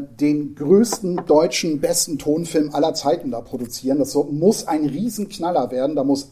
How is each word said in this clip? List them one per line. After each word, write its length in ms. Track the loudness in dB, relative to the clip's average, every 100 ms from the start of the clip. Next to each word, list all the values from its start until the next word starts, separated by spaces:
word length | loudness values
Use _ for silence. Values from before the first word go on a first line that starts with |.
| 0 -2
den 360 | 0 0 -4 -2
größten 680 | 4 6 4 0 -4 -2 4
deutschen, 540 | 4 4 0 -2 -2
besten 400 | 0 -2 -2 -2
Tonfilm 520 | 0 -2 0 0 0
aller 200 | 0 0
Zeiten 380 | 0 0 0 -2
da 100 | -8
produzieren. 560 | -8 -10 -8 -6 -2 0
Das 140 | 0
so, 140 | 0 -2
muss 420 | 2 2 2 0
ein 180 | -2 -2
Riesenknaller 840 | -2 -4 -6 -8 -6 -2 -2 -2
werden, 240 | -2 -2 0
da 80 |
muss 240 | 0 0 -2